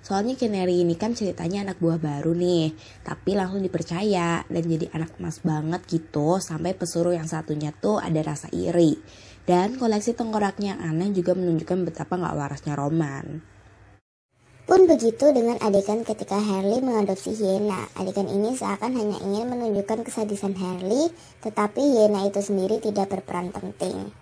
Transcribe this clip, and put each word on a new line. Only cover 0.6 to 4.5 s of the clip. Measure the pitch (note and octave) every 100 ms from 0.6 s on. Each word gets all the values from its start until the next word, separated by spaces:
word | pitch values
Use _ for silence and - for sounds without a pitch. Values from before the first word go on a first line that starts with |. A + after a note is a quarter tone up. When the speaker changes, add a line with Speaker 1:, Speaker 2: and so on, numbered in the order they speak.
| F3+ F3+ F3
Speaker 1:
ini | E3+
kan | G#3+ A#3
ceritanya | G3 F3 E3+ G3+ G3
anak | F3+
buah | E3+ E3
baru | D#3 C#3+ D#3
nih, | E3+ F3+ F3 D#3 D#3 - -
tapi | - - - G3+
langsung | F#3 G3
dipercaya | F#3+ E3 E3 E3+ G#3+ F#3 E3+ E3+
dan | -